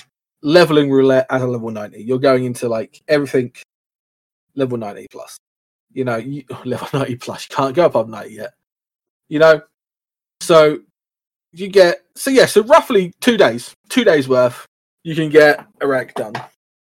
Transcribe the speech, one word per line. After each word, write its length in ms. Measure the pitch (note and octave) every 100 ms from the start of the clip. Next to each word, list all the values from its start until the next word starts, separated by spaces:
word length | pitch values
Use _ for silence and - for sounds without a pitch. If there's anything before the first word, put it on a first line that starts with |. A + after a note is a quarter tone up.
| _ _ _ _
leveling 480 | D3 F3 D#3+ D3+ C#3+
roulette 360 | C3+ C3+ C3 C3
at 100 | C3
a 60 | B2+
level 240 | A#2+ A2+
ninety. 320 | A2 G#2 G#2
You're 160 | G#2+ C3
going 260 | C3+ B2+
into, 240 | B2+ A#2+ A#2+
like, 320 | A2+ G#2 _ -
everything 440 | D3+ C#3 C#3 B2 - - _ _ _ _ _ _ _ _
level 240 | - C3 A#2+
ninety 280 | G#2 G2+ -
plus. 260 | - - - _ _ _ _ _
You 120 | B2
know, 120 | B2+ A2+
you, 280 | B2 C#3+ -
<laughs> 100 | -
level 240 | B2+ A#2+ -
ninety 240 | C#3 B2+ A#2+
plus, 300 | - - -
you 60 | -
can't 180 | C3+
go 120 | C3 E3
above 220 | B2 A2+
ninety 260 | G#2+ G#2+
yet. 180 | G#2+ G#2+ _ _ _ _ _ _ _ -
You 100 | D3+
know? 240 | D#3+ D#3 - _ _ _ _ _ _ -
So, 400 | - E3 D3+ D3+ _ _ _ _ _ _ _
you 160 | E3 G3
get, 320 | F#3+ F3 - _ -
so 140 | C4+
yeah, 160 | C4 F3
so 160 | G#3
roughly 500 | A3 D#4+ - G#3+ F3 -
two 160 | - A3
days, 380 | D3 A#2 - _ -
two 160 | -
days 220 | G#3+ D#3+ C3
worth, 380 | B2+ B2 - - _ _ _
you 100 | E3
can 140 | D#3 D#3
get 380 | D3+ D3+ D3+ - -
a 60 | C#3
rank 280 | C3 B2
done. 180 | - A2 A#2 - _ _ _